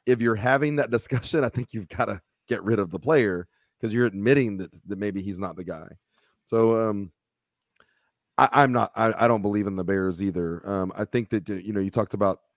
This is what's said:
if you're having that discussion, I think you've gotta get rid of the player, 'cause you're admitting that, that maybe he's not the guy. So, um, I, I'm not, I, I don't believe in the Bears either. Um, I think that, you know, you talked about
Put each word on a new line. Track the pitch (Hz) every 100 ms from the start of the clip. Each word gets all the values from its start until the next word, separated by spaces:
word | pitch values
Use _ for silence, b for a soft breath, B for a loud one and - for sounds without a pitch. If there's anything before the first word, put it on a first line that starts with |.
| -
if | 120
you're | 117
having | 110 123 135 147 147
that | 113
discussion, | 113 - 123 - 160
I | 123
think | - 123
you've | 113 92
gotta | - 113 101 - _ -
get | 117
rid | 98 113
of | 90
the | 87
player, | 123 156 107 87 90 _ _ _
'cause | 117
you're | 113 120
admitting | 95 110 139 120 98
that, | 90 - -
that | 98
maybe | 104 98
he's | 95 92
not | 95 85
the |
guy. | 90 80 82 - _ _ _ _
So, | - 113 113 113 113
um, | 104 95 _ _ _ _ _ _ _ _ _ _ _ _ -
I, | 131
I'm | 135 139
not, | 120 104
I, | 113 113 -
I | 117
don't | 113
believe | 101 104 101
in | 95
the |
Bears | 90 98 95 87
either. | 98 87 85 85 -
Um, | 98 92
I | - 104
think | 123 110
that, | 110 90
you | 95 95
know, | 104
you | 98
talked | 117 104
about | 98 101 95 _